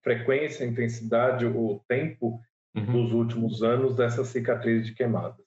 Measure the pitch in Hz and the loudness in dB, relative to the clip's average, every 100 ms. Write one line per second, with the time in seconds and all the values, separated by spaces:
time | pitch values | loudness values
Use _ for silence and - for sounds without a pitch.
0 | 131 117 120 135 151 - 123 117 117 - | 0 0 2 0 0 -4 -4 -2 -2 -4
1 | 113 117 127 123 117 117 113 98 _ 127 | 0 2 2 2 0 0 -2 -4 _ -2
2 | 156 - 117 117 - _ _ 113 104 120 | -2 -4 -6 -6 -14 _ _ -6 0 2
3 | 117 113 117 113 113 101 113 123 131 120 | 2 2 0 0 -2 0 2 2 2 2
4 | 117 120 123 127 117 117 117 113 113 - | 0 0 -2 -2 0 0 2 2 0 -2
5 | 120 95 87 - | 0 0 -4 -12